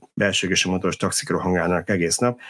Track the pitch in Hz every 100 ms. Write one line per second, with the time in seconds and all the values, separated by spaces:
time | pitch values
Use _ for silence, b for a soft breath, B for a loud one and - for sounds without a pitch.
0 | - - 101 95 90 92 92 92 92 80
1 | 95 - - 85 92 90 85 87 82 95
2 | 85 - 123 123